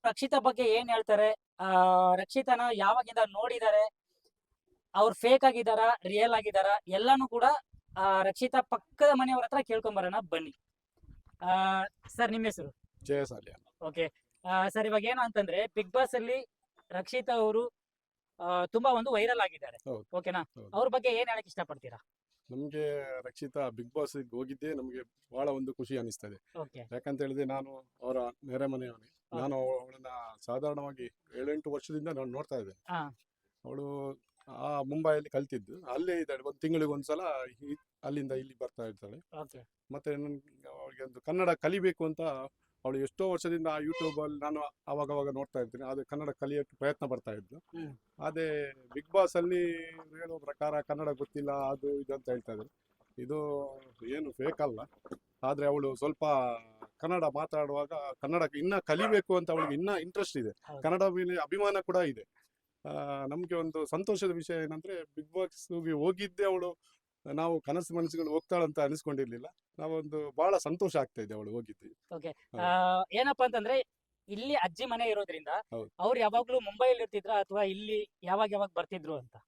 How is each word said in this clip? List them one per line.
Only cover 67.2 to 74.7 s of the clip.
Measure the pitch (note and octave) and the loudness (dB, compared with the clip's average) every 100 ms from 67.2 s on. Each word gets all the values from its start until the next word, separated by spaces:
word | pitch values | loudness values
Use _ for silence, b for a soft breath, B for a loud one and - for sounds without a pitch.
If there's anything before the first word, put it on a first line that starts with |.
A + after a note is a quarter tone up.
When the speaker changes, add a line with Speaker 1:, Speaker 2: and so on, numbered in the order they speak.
| D3+ | -8
Speaker 2:
ನಾವು | C#3+ E3 E3 | -2 0 0
ಕನಸು | - D#3+ E3+ E3+ | -2 -4 -2 -4
ಮನಸ್ಸುಗಳು | E3 E3 D#3+ | -2 -2 -2
ಹೋಗ್ತಾಳಂತ | D#3 _ F3 D#3 D3+ | -2 _ 2 2 2
ಅನಿಸ್ಕೊಂಡಿರ್ಲಿಲ್ಲ. | C#3+ D3+ D#3 C#3 B2+ A#2+ A#2+ _ _ - | 0 -2 -4 -4 -4 -6 -14 _ _ -10
ನಾವೊಂದು | D#3 D#3+ D3+ D3+ D3 | -6 -4 -4 -6 -6
ಬಹಳ | D3+ F3 F#3+ | 2 4 4
ಸಂತೋಷ | D3 E3 F#3 D#3 | 2 0 2 2
ಆಗ್ತಾ | C3+ - | 0 -6
ಇದೆ | G#2 | -8
ಅವಳು | G#2+ G#2 | -8 -8
ಹೋಗಿದ್ದು. | A#2 A2+ G#2+ - - _ E3+ | -8 -10 -16 -20 -20 _ -12
Speaker 1:
ಓಕೆ. | D#3+ | -10
Speaker 2:
ಹೌದು. | - _ F3+ | -12 _ -2
Speaker 1:
ಆ, | F3+ F3+ F#3 F#3 F#3 | 2 4 4 2 0
ಏನಪ್ಪಾ | G#3 C4 C#4 B3 | 0 2 2 2
ಅಂತಂದ್ರೆ, | A3+ G#3+ C4+ - _ _ _ - | 2 0 0 0 _ _ _ -12
ಇಲ್ಲಿ | G3+ C4 C#4+ | -8 -2 0
ಅಜ್ಜಿ | F3+ | 0